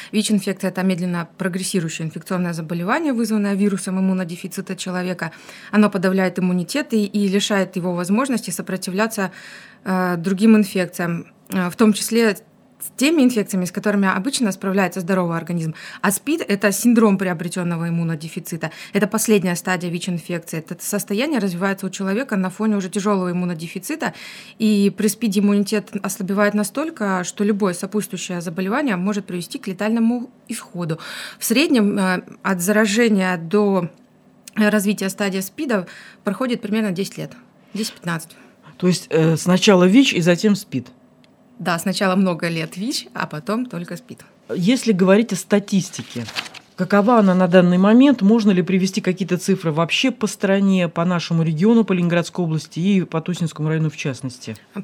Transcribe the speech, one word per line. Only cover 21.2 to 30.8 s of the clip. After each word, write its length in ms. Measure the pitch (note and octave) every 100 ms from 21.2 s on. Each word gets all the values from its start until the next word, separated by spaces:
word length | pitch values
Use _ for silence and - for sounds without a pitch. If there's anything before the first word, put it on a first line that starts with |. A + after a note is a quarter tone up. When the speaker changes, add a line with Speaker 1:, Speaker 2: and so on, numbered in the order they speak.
| C4 C4+
Speaker 1:
развивается 480 | G3+ F3 G3 F#3+ F#3+
у 20 |
человека 480 | F#3+ F#3+ G3+ C4+ G3+
на 140 | F#3
фоне 260 | F#3 A3 G#3
уже 140 | F#3
тяжёлого 420 | G3+ G3 G3 F3+
иммунодефицита. 800 | F3 F3+ E3+ E3 F#3+ F#3+ D#4 B3+ - - - - -
И 340 | G#3+ G#3 G3+
при 140 | G3 G#3
спиде 320 | - A#3 G3
иммунитет 520 | G3+ G3+ G3+ G#3+ G3+ G3
ослабевает 500 | G3 - F#3+ G3+ G#3
настолько, 720 | G#3 G#3 - D#4+ E4 G3+ F#3
что 180 | F3 -
любое 300 | G#3 G3+ G3+
сопутствующее 680 | F3 G3 G#3+ - F3+ - F3
заболевание 540 | E3+ E3 F#3+ B3 D4 F3+
может 280 | F#3+ G#3
привести 340 | G3+ F3 E3+ C#4
к 80 | G3+
летальному 640 | F#3 G#3 A#3 A3+ A#3+ A#3 _ _
исходу. 500 | A3+ - F3